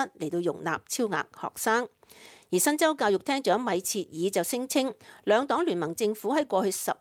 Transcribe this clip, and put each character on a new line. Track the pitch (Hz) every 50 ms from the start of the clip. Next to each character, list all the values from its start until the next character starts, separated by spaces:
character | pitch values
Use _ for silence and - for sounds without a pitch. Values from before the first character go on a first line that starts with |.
| 269 - - -
嚟 | 160 -
到 | 175 175
容 | 170 170 - - -
納 | 170 160 - - -
超 | - - 202
額 | 208 180 151 - - - -
學 | - - -
生。 | - - 220 220 240 247 - _ _ _ - - - - - - - - -
而 | 180 180
新 | - 294 294 294
州 | 349 311 311
教 | - 254 208
育 | 196 185
廳 | - - 277 277
長 | 269 202 180 226
米 | 254 226 185 180
切 | 190 - - 208 170 -
爾 | - 160 175 202
就 | 196 196 170
聲 | - - 240 262 262
稱， | - 294 262 262 214 - - - - - -
兩 | - 208 226 277
黨 | 277 226 285 349
聯 | 330 190 175
盟 | 160 156 170
政 | - 220 208 220
府 | 214 - 208 277
喺 | 320 294
過 | - 202 185 185
去 | 190
十 | 190 - - - - -